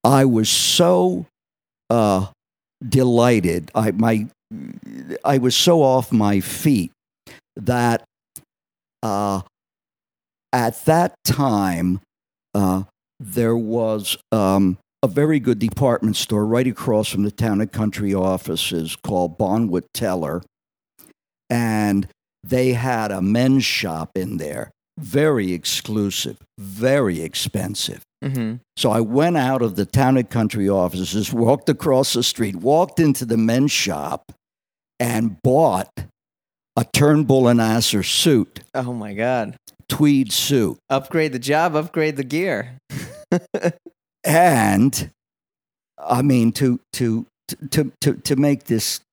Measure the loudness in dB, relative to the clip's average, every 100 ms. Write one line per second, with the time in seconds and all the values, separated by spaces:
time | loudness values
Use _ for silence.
0 | 4 4 4 4 2 0 0 2 4 4
1 | 2 -2 -8 _ _ _ _ _ _ 2
2 | 2 2 -2 _ _ _ _ _ 0 2
3 | 4 4 6 4 2 -2 -4 -2 -2 0
4 | 0 0 -4 _ _ -14 -14 -16 -18 -16
5 | -12 -4 0 2 2 2 4 4 4 2
6 | 2 2 2 0 -2 -2 0 2 -2 _
7 | _ _ -20 -20 _ -8 -2 2 2 0
8 | _ _ _ -20 _ _ _ _ _ _
9 | -4 -2 -2 -4 -8 _ _ _ _ _
10 | _ _ _ _ _ -2 -2 0 2 2
11 | 2 _ -4 0 0 2 0 0 -2 -2
12 | _ _ _ _ _ 0 0 0 -4 _
13 | _ _ -8 -2 0 -2 -2 -4 -2 -4
14 | -6 -8 _ 2 4 4 2 0 _ _
15 | 0 2 2 2 2 0 0 0 0 2
16 | 0 -2 -2 -2 2 2 0 -2 0 0
17 | 0 -2 -2 -2 -2 0 -2 -2 -4 -2
18 | -2 0 0 -2 -4 -6 -4 -4 -6 -10
19 | -4 -2 -2 -2 -2 0 0 -2 -6 -6
20 | -4 -4 -4 -8 -10 _ _ _ _ _
21 | -20 _ _ _ _ -2 0 0 0 0
22 | -2 _ _ _ -4 0 0 0 -2 -2
23 | -4 -2 0 2 4 2 0 -4 -6 -6
24 | -6 -6 -6 -8 -8 -10 -12 _ _ -16
25 | -4 0 2 0 -2 -4 -4 -6 -4 -2
26 | -2 -4 -8 -12 _ -18 -16 -2 0 2
27 | 0 -2 -6 -6 -6 -6 -6 -6 -8 -10
28 | _ _ -6 -4 -6 -8 _ -4 0 0
29 | 0 2 2 2 0 0 -2 -2 -2 2
30 | 4 2 0 -2 -2 0 0 2 0 -2
31 | -4 -4 -2 0 2 2 0 -2 2 2
32 | 2 0 -2 -2 -4 -2 0 2 0 2
33 | 2 2 -2 0 2 2 0 0 -4 -4
34 | -6 -8 -10 -20 _ _ _ _ _ _
35 | -2 0 -2 0 2 4 4 0 -6 -10
36 | -14 _ _ _ _ _ _ -4 -2 2
37 | 4 4 4 4 4 4 2 0 0 -2
38 | -2 0 2 2 0 -10 _ -8 -8 -10
39 | -10 -6 -2 -2 -4 -10 -20 _ -10 2
40 | 4 4 2 -2 0 0 0 -4 _ -4
41 | -2 -4 -2 -4 -2 0 0 -2 -4 -4
42 | -2 -4 -6 -4 -4 -4 -8 -16 _ -14
43 | -12 -18 -4 -4 -2 -4 -4 -4 -20 _
44 | _ _ 4 6 6 6 4 4 2 0
45 | -10 _ _ _ _ _ _ _ _ -14
46 | -8 -2 0 2 0 0 -2 -2 _ -6
47 | -4 -4 -8 _ -18 -16 -4 -4 -4 _
48 | -4 -2 -4 0 0 0 -2 -4 -4 -8
49 | _